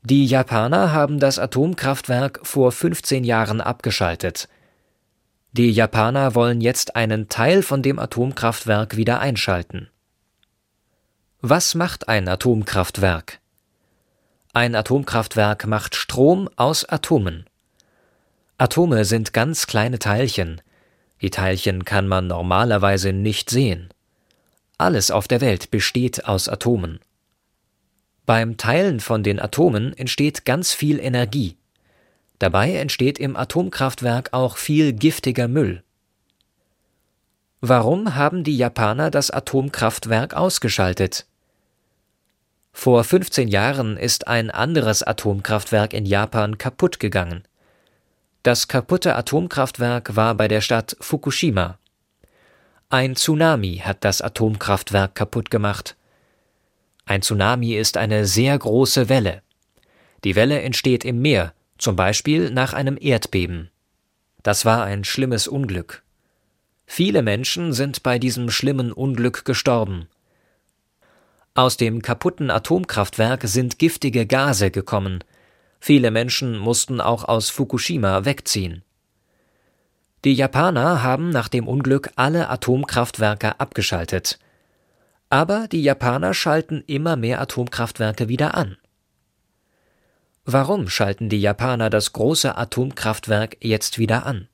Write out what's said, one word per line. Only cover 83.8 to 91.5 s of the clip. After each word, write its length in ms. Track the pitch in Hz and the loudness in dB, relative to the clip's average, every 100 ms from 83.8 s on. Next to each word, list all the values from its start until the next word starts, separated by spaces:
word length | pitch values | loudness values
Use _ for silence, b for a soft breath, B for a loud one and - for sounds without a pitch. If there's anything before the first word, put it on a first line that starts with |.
| 98 87 85 92 - - _ _ _ _ _ _ _ _ _ | -2 -4 -4 -4 -4 -8 _ _ _ _ _ _ _ _ _
Aber 400 | 135 160 208 220 | 0 2 -2 -2
die 140 | 170 | 0
Japaner 520 | 143 135 123 131 180 | 2 2 0 0 -2
schalten 480 | 185 165 156 160 156 - | -2 0 0 -2 -10 -6
immer 300 | 143 165 147 | -4 -2 -2
mehr 240 | 113 123 | -2 -4
Atomkraftwerke 880 | 135 - 120 - 113 - 107 107 113 | -4 -6 -6 -4 -6 -2 -4 -2 -4
wieder 260 | 120 151 | -2 0
an. 220 | - 107 92 _ _ _ _ _ _ _ _ _ _ _ _ _ _ _ _ | 0 -4 -8 _ _ _ _ _ _ _ _ _ _ _ _ _ _ _ _
Warum 440 | - 131 139 202 95 | -2 0 2 -2 -2
schalten 400 | - 101 101 110 | -2 -2 -2 -2
die 120 | 107 | 0
Japaner 480 | 101 | 0